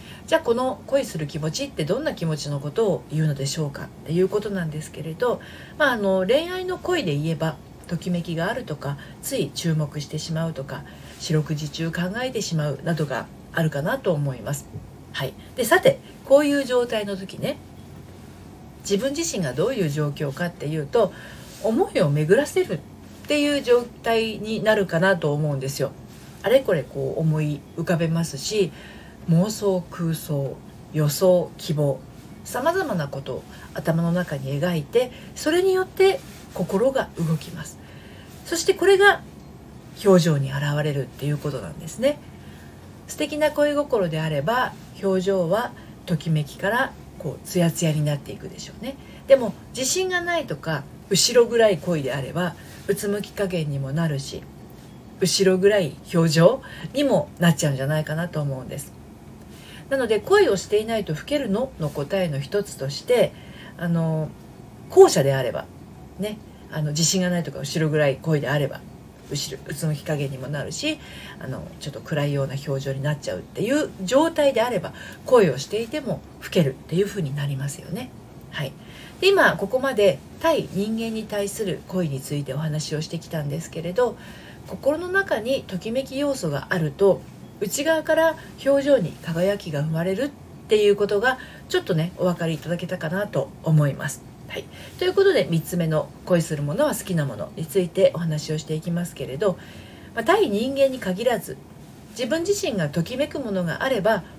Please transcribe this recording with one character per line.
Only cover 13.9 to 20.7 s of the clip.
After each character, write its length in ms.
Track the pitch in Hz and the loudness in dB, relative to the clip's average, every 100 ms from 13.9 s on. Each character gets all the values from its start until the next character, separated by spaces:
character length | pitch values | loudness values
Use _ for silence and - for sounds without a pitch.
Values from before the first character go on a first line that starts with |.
| 269 | 0
と 140 | 208 | 0
思 220 | 151 143 127 | 0 0 -4
い 40 | |
ま 140 | 107 | -6
す。 140 | 147 - - - - - | -8 -8 -14 -14 -18 -12
は 140 | - | -8
い。 100 | - - - - | -8 -8 -10 -4
で、 80 | |
さ 160 | 233 349 | 4 6
て、 180 | 523 - - - | 6 2 -4 -16
こ 140 | - 277 | 6 6
う 80 | 294 | 8
い 80 | |
う 100 | 285 | 2
状 220 | 247 247 240 | 2 2 2
態 180 | 214 | -2
の 120 | 202 190 | -4 -6
時 240 | 190 - | -8 -6
ね、 180 | - 302 - - - - - - - - - - - - | -4 -4 -10 -20 -18 -18 -18 -20 -20 -20 -20 -20 -20 -14
自 160 | - 196 | -2 0
分 160 | 269 | 0
自 220 | 285 330 233 | -2 -4 -2
身 60 | |
が 100 | 147 | -2
ど 180 | 127 214 | 0 0
う 40 | |
い 100 | 254 | 0
う 40 | 160 | -2
状 220 | 147 147 | 0 -2
況 220 | 143 143 | -2 -6
か 140 | 135 175 | -4 -6
っ 60 | |
て 140 | - | -6
い 100 | 143 | -6